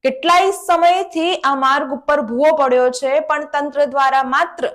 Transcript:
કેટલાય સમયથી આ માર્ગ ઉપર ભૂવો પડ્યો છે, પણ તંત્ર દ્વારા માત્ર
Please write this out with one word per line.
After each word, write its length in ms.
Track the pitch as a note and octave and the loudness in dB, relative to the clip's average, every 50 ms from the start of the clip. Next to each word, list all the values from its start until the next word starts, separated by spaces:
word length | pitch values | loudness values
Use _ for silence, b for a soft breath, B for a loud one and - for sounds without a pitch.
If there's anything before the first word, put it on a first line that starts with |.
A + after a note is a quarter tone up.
કેટલાય 480 | - C4 C4 C4+ - E4+ F4 F4+ F#4+ F#4+ | -4 -4 -4 -2 0 2 4 4 4 2
સમયથી 840 | - - - - E4+ E4 F4 F4 F4+ F#4+ F#4+ F#4 - D#4+ D#4+ F4 F#4 | 0 -4 -2 -2 0 2 4 4 2 2 -2 -4 -4 -4 -2 -2 -2
આ 200 | - - C4+ C#4 | -2 -2 -2 -2
માર્ગ 380 | C4+ C4 C4 C4+ D4 D#4 C4 | 0 0 0 0 0 -2 -4
ઉપર 280 | C#4+ B3 - - D4 D4 | -8 -8 -2 -2 -2 0
ભૂવો 360 | A#3+ G#3 A#3 B3 D4 D#4 D#4+ | -2 -2 -2 2 2 2 4
પડ્યો 340 | D4+ C#4 B3+ B3 B3+ B3+ B3+ | 2 2 2 2 2 2 0
છે, 300 | B3 - C#4 C4 C4+ D#4 | 0 -2 -4 -2 -2 -2
પણ 240 | D#4 D#4 D4 D4 D4+ | 0 -2 -4 -4 -4
તંત્ર 400 | D4+ - C#4+ C#4+ D4 C4+ C#4+ D4 | -6 -4 -4 -4 -4 -2 -2 -2
દ્વારા 380 | B3+ C4 C#4 C4+ C4+ C4 C4+ | -2 0 0 0 2 2 0
માત્ર 460 | C4 B3+ C4 D4+ E4+ F4 - - - - | 0 0 0 -2 -2 -2 -6 -8 -8 -8